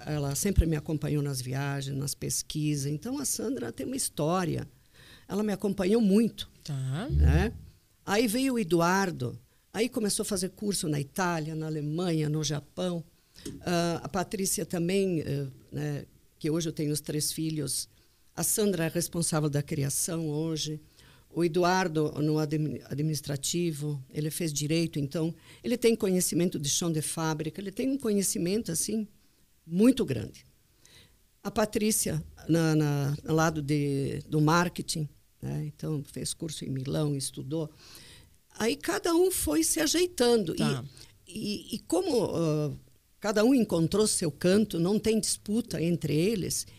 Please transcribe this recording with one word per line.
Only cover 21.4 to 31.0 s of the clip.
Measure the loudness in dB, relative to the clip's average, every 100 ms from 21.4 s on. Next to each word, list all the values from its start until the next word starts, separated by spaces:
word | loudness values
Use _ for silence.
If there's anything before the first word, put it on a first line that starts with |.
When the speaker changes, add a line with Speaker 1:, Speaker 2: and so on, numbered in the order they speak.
Speaker 1:
Eduardo, | 0 4 4 4 2 0 0 0
no | 0 2
admi-, | 0 0 -2 -4 -6
administrativo, | -2 -2 -2 -4 -4 -2 -2 -2 -2 -4 -6 -8
ele | -6 -4
fez | -4 -4
direito, | -2 0 0 0 -2
então | -4 -2 -4 -4 -14 -10
ele | -4 2
tem | 4 4
conhecimento | 2 2 2 2 0 0
de | -2
chão | -2 0
de | -2
fábrica, | -2 -2 -2 -2 -4 -8
ele | -8
tem | -4 -2
um | 0
conhecimento, | 0 2 2 0 0 0 -2
assim, | -4 -2 -2 -4 _ _ _ _ _ -4
muito | 6 6 6 2
grande. | -2 -6 -12 -20 _ _ _ -20 -20